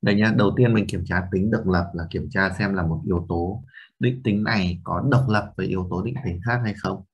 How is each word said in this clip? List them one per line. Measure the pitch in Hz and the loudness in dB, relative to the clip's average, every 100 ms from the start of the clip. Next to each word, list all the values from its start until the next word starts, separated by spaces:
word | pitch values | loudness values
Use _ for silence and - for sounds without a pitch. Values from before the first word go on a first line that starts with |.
Đây | 101 101 | 2 4
nhá, | 107 110 | 4 4
đầu | 104 92 | 4 4
tiên | 123 | 4
mình | 110 98 | 4 0
kiểm | 95 85 | -4 -2
tra | 90 90 | -2 0
tính | 95 101 | 0 2
độc | 110 92 | 0 2
lập | 90 87 | 2 0
là | 85 85 | -4 -6
kiểm | 87 78 | -6 -4
tra | 98 95 92 | 0 0 0
xem | 104 | -2
là | 98 87 | 0 0
một | 80 - | -2 0
yếu | 90 87 | -2 0
tố | 85 87 92 - - - _ | -2 -2 -6 -12 -20 -20 _
định | 123 131 | -2 0
tính | 117 104 | 0 0
này | 107 113 90 90 | 2 2 0 -2
có | - 87 123 | -4 -2 2
độc | 120 110 | 4 4
lập | 107 101 - | 0 0 -4
với | 95 | -2
yếu | 92 92 | -2 -2
tố | 90 | -2
định | 110 127 - | -4 -4 -6
tính | 87 113 | -4 -2
khác | 120 | -2
hay | 113 | -2
không. | 101 95 95 - | -4 -6 -6 -10